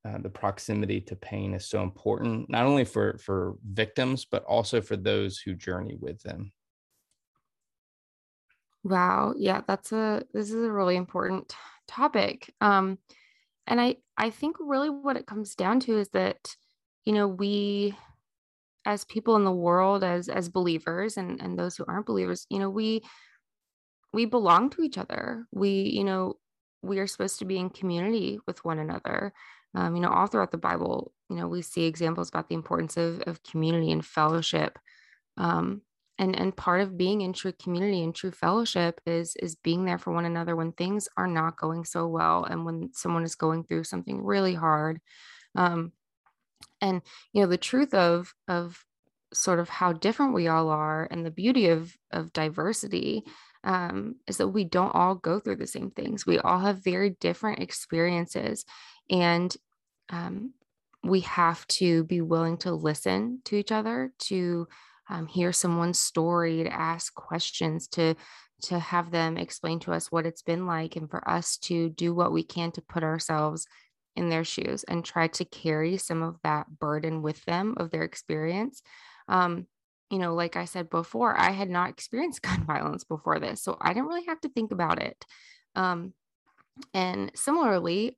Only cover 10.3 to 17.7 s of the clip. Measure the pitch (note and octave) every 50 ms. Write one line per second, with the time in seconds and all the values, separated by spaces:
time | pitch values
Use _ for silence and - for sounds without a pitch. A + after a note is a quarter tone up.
10.3 | - G#3 G#3 G3+ A3 A3+ A#3 A3+ G#3+ G3+ F#3+ F3+ F3+ F3+ F#3 F3+ - F3+ F#3 F#3
11.3 | F#3+ F#3+ - - - - - - - _ _ - - A#3 C4+ D4 C#4+ G#3+ G3+ G3+
12.3 | - - - - _ _ - G#3 G3+ G3 F#3+ F#3+ F#3+ F#3 _ _ - _ _ _
13.3 | _ _ _ _ _ _ _ - A#3 A#3+ A#3+ B3 - - _ _ _ - G#3+ A3+
14.3 | A3 - D4 D4+ E4+ - E4 C#4+ C#4 C4 C#4+ D4+ C#4+ C#4 C#4 C#4 C4 A#3+ - -
15.3 | G#3 G#3+ G#3 G3+ - - F#3+ F#3 A3+ C4 B3+ A#3+ A3 G#3+ G3+ - - F#3+ F#3 G3
16.3 | - _ - - - _ _ _ _ _ _ _ _ _ _ G#3+ G#3+ G#3 G3+ G3+
17.3 | F#3 F3+ G3+ G3+ G#3 G3+ G3+ G3+